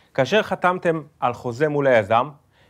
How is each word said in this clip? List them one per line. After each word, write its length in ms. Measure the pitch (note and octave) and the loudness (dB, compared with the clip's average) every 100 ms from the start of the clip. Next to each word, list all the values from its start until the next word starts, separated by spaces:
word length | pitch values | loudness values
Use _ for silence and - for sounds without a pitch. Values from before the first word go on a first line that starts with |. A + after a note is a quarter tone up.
| _ | _
כאשר 280 | - B2+ G#3 | -4 0 0
חתמתם 600 | G3+ F#3+ F3+ F3+ F3+ D#3+ C#3+ _ | 0 -2 -2 0 -2 -2 -6 _
על 120 | C3 | -6
חוזה 360 | A2+ B2 A#2 D3+ | -4 -8 -4 -2
מול 180 | C#3+ C#3 | 0 4
היזם, 420 | A#2+ G2 A2+ C#3 C#3+ _ _ | 4 4 0 0 -8 _ _